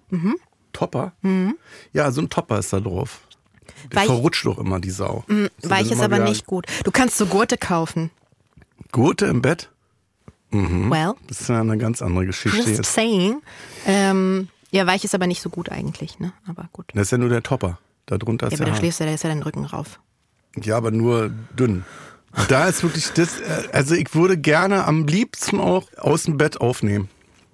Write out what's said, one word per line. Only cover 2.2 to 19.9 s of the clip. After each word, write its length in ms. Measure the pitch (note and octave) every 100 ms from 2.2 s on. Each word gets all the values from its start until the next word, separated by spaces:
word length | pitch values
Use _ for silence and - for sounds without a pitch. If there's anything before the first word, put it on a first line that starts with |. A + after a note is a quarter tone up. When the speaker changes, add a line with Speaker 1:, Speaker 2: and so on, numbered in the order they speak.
Speaker 2:
ein 80 | D3
Topper 300 | - - G#2+
ist 120 | G2
da 60 | G2
drauf. 420 | G2+ F2+ - - - - _ _ - - -
Der 80 | -
Speaker 1:
Weich. 40 | G3+
Speaker 2:
verrutscht 380 | A#2+ B2+ - A#2
doch 120 | G2
immer, 220 | G#2 F#2
die 100 | F#2
Sau. 340 | F#2+ G2 A2 -
Speaker 1:
Mm, 180 | G#3 G3+ -
Speaker 2:
So, 80 | E3+
Speaker 1:
weich 100 | F#3+
Speaker 2:
dann 60 | G#3+
Speaker 1:
ist 60 |
Speaker 2:
immer 100 | A#3 G#3
Speaker 1:
aber 100 | G3+
Speaker 2:
wieder 120 | G3+
Speaker 1:
nicht 160 | G#3 -
gut. 180 | F#3 - -
Du 80 | -
kannst 260 | - B3+ -
so 80 | G3
Gurte 300 | F#3+ A#3 B3
kaufen. 520 | - E3+ E3 E3 D#3+ _ _ _ _ - - - -
Speaker 2:
Gurte 360 | A2+ C#3+ - G3+
im 140 | C3
Bett? 280 | C3 E3 - _ _ _ _ _ _ - -
Mhm. 400 | G#2 F2 F2+ G2
Speaker 1:
Well. 240 | D#3+ E3 - -
Speaker 2:
Das 140 | A2+
ist 80 | -
ja 100 | A#2
eine 160 | A2+ G#2+
ganz 240 | A2+ A#2+
andere 240 | - F2+ F#2
Geschichte 320 | - A2 G#3
Speaker 1:
Just 120 | A#3+
Speaker 2:
jetzt. 240 | G#2+ -
Speaker 1:
saying. 480 | - A3+ G3+ F#3+ C#4 - - - - -
Ähm, 640 | G3+ G3 F#3+ F#3 F#3+ F#3 _ _
ja, 160 | G3 F3+
weich 160 | F#3+
ist 100 | G#3
aber 140 | F#3+ F3+
nicht 140 | F3
so 80 | E3+
gut 200 | F3 F3
eigentlich, 500 | - D3 - D#3 -
ne? 140 | F3 - F#3
Aber 220 | E3+ E3+
gut. 140 | - -
Speaker 2:
Das 100 | G2+
ist 80 | G2+
ja 60 | B2
nur 120 | A#2+
der 140 | A#2+
Topper. 340 | - C3 F#2 F2 _ _ -
Da 100 | G2
drunter 300 | G#2+ A2+ -
ist 60 |
Speaker 1:
Ja, 40 | -
aber 80 | -
Speaker 2:
der 60 |
Speaker 1:
da 60 | G#2
Speaker 2:
Hahn. 20 |
Speaker 1:
schläfst 180 | E3+ E3
du, 60 | D#3
da 60 |
ist 100 | D#3
ja 60 | E3
dein 140 | D3+
Rücken 220 | D3+ C#3+ C#3+
rauf. 340 | C#3+ D3+